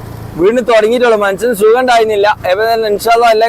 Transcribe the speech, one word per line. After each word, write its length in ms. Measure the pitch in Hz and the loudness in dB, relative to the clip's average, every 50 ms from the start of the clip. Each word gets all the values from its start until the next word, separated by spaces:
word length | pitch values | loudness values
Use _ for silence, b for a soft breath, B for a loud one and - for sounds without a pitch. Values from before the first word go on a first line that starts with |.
| - - - - - - - 151 | -16 -16 -16 -16 -16 -14 -6 -2
വീണ്ടും 220 | 170 196 226 254 233 214 | 0 0 0 0 0 0
തുടങ്ങിയിട്ടുള്ളൂ, 480 | 233 220 214 220 240 247 247 240 226 208 208 | 2 2 2 2 0 0 2 2 2 0 0
മനസ്സിന് 320 | 196 196 175 208 247 247 185 | -2 -4 -4 -4 -4 -2 0
സുഖം 180 | 214 214 220 247 254 | 2 2 2 2 2
ഉണ്ടായിരുന്നില്ല. 440 | 254 240 233 226 220 214 202 196 208 208 - - 185 | 2 2 2 2 0 0 0 0 0 0 -2 -2 -2
ഏതായാലും 360 | 180 196 220 226 233 226 226 214 | -2 0 0 0 0 0 -2 -2
ഇൻഷാ 200 | 208 190 - 226 233 | -4 -2 0 0 2
അല്ലാഹ് 180 | 233 240 233 226 | 2 2 2 2
എല്ലാ 120 | 220 226 | 2 2